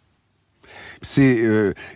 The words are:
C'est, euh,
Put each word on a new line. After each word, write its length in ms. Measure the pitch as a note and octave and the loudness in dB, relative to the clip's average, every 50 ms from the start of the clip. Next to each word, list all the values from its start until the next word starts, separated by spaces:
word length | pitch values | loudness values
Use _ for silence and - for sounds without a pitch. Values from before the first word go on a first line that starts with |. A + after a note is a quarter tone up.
| _ _ _ _ _ _ _ _ _ _ _ _ _ - - - - - - - | _ _ _ _ _ _ _ _ _ _ _ _ _ -20 -20 -20 -20 -20 -20 -16
C'est, 400 | - - - C#3 C#3 C3+ B2+ A2+ | -10 -4 0 2 4 4 4 2
euh, 320 | A2+ A2+ G#2+ G#2+ G#2+ G2 E2+ - - - - | 2 2 2 2 0 0 -2 -6 -12 -18 -4